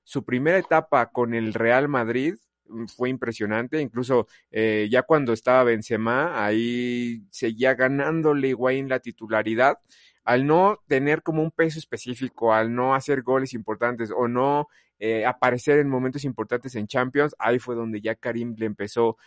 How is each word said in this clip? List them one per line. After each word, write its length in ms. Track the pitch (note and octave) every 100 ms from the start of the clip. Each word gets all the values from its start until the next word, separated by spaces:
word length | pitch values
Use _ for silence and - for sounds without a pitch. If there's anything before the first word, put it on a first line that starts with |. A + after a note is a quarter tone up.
su 220 | - C#3 -
primera 320 | B2 D3 F#3
etapa 540 | F3 D#3+ D#3+ C#3 A#2
con 220 | - A#2
el 200 | A#2 A2
Real 340 | G2+ A2+ B2 C#3+
Madrid, 480 | C3+ A2+ B2 D3 G#3+ _ _ _
mm, 160 | A2+ A2+
fue 220 | - B2
impresionante, 720 | C3 A#2 A2+ G#2 A2 B2+ D#3
incluso, 460 | C3+ A#2+ B2+ B2 G#2+ _ _
eh, 360 | G#2+ A2 G#2+ G#2+
ya 120 | B2
cuando 300 | - D#3 B2+
estaba 300 | A2+ - B2+
Benzema, 840 | B2 A2+ A2 A2 A2+ B2+ E3 C3+ G#2
ahí 760 | A2 A#2 B2 B2 B2 A#2+ A#2 G2
seguía 440 | - A#2 A2 C3 B2
ganándole 720 | C3 C#3 C#3+ E3 D#3 C#3+ C3+
Higuaín 400 | A#2 B2+ C3+ C3+
la 100 | B2+
titularidad, 800 | B2 - A2 A2 A2 A2+ C3+ - _ _ _ _
al 220 | - B2 C#3+
no 360 | D#3+ G3 G#3 _
tener 360 | C3+ C#3+ D#3
como 180 | - D#3
un 100 | D#3+
peso 280 | - D#3+ D#3
específico, 760 | - A#2 B2 B2 C3 - A2+
al 200 | A2 A2+
no 200 | A#2+ C3 C3+
hacer 260 | C#3+ C3+
goles 320 | B2 C3 C3+
importantes 580 | A#2 G#2+ G#2+ A#2+ A#2+ A2 A2+
o 120 | A#2+
no, 400 | B2 C3+ D3 D3 _ _ _
eh, 260 | A2 A2+ A2+
aparecer 520 | B2 B2+ B2 - D3
en 80 | C#3+
momentos 340 | B2+ C3 C#3 C#3
importantes 500 | A2+ G#2 B2 C3 A#2
en 120 | G#2+
Champions, 480 | C3 B2+ B2 D3 -
ahí 220 | A2 B2
fue 160 | B2 A#2
donde 260 | A2+ G#2+
ya 140 | A2 A2+
Karim 400 | B2 A#2 A#2+ G#2+
le 80 | A2
empezó 520 | G#2 G2+ A#2+ A#2 -